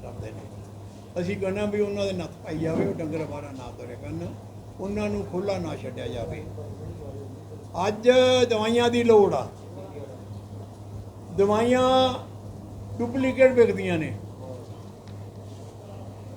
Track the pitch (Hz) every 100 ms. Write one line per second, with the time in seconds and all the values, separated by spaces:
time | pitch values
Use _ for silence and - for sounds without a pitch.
0 | 123 104 107 107 101 - - - - -
1 | - - 175 202 190 196 208 208 202 202
2 | 196 180 156 - - 160 160 165 - -
3 | 160 160 151 147 143 135 123 107 123 120
4 | 147 160 175 - - - - - 185 208
5 | 208 202 180 180 202 190 165 143 135 127
6 | 123 123 110 113 - - 101 98 - -
7 | - 101 104 - - - - 170 196 214
8 | 233 254 254 254 247 220 214 233 240 240
9 | 240 220 190 151 117 - - - - -
10 | - - - - - - - - - -
11 | - - - 170 196 208 240 254 254 262
12 | 262 226 - - - - - - - -
13 | 240 269 262 254 262 247 220 190 190 170
14 | 147 104 - - - - - - - -
15 | - - - - - - - - - -
16 | - - -